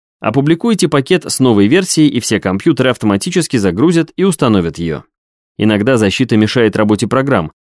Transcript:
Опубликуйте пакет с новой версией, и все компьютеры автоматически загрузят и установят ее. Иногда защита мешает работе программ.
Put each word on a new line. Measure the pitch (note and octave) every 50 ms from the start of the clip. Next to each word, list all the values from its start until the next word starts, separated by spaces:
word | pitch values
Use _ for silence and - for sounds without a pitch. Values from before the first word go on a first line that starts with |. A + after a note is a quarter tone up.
| _ _ _ _
Опубликуйте | - A2 A2 C#3 C#3 D3+ E3 E3 - A#3 A3 - F#3 D3+
пакет | - C#3 C3 - F#3 E3 - -
с | - -
новой | C3 B2+ A2 G2+ G2+
версией, | G#2+ D3 G3 F#3+ - - D#3+ D#3 D3
и | - A#2+
все | - - A2+ F#2+
компьютеры | - F#2+ F#2 G2 - E3+ D3+ - B2+ C3
автоматически | A#2+ - - G#2+ G2+ G2 - F#3 E3+ F#3 D#3 - -
загрузят | A2+ G2 F#2 E2+ G2+ C#3+ F3 E3+ E3 D#3+ - -
и | - F3+
установят | G3 - - D3 A#2+ G#2+ F#2+ E2+ E2 D2 E2
ее. | E2+ D#2+ D2+ - - _ _ _ _ _ _ _ _ _ _ -
Иногда | G#2+ G#2+ G#2+ G2+ G#2 C3 C3
защита | A2+ G#2+ G2 - - B2+ A#2 A#2
мешает | G#2+ G#2+ G#2 - B2+ A2+ G#2+ -
работе | G#2+ G#2+ G#2 G#2+ G2+ A2+
программ. | G2 A#2+ C3 C3+ C#3 C3 F#2+ D#2+ D2+ - _ _ _ _